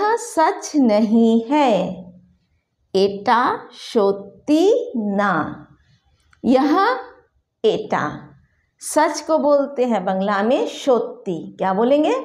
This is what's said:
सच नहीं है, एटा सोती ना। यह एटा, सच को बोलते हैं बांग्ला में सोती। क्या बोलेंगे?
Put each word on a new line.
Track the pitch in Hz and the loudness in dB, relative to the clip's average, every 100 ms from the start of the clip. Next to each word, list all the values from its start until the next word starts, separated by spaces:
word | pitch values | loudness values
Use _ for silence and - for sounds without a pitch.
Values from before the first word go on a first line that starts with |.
| 415 453 | -2 -2
सच | - 320 320 415 - 302 | -4 0 0 -2 -4 0
नहीं | 247 208 214 226 226 226 226 | 2 2 2 4 4 2 2
है, | 302 269 190 180 185 - - _ _ _ _ _ _ _ | 2 2 2 -2 -8 -16 -20 _ _ _ _ _ _ _
एटा | 190 202 196 247 226 285 453 - | 0 0 0 0 2 0 -4 -10
सोती | - - 240 196 196 - - - 202 381 480 - 240 | -20 -4 0 2 0 -8 -10 0 2 4 2 0 -6
ना। | 208 196 208 165 147 147 - _ _ _ _ _ _ _ | -4 -2 0 -2 -4 -10 -18 _ _ _ _ _ _ _
यह | - 262 285 349 415 508 - - _ _ _ _ | 2 2 4 2 2 -2 -8 -20 _ _ _ _
एटा, | 220 170 143 165 147 143 - - _ _ _ _ | 0 0 -2 -4 -4 -8 -16 -20 _ _ _ _
सच | - 302 320 - - | -4 0 0 -2 -2
को | 311 | 0
बोलते | 285 285 277 262 | 2 2 0 -2
हैं | 247 214 | -2 -2
बांग्ला | 185 190 196 196 | -2 -2 -2 0
में | 220 302 466 | 0 0 -2
सोती। | - 285 240 - - - 160 - - | -4 0 0 0 -8 -10 -10 -10 -6
क्या | 190 | -4
बोलेंगे? | 190 240 294 320 523 | 0 2 2 2 -2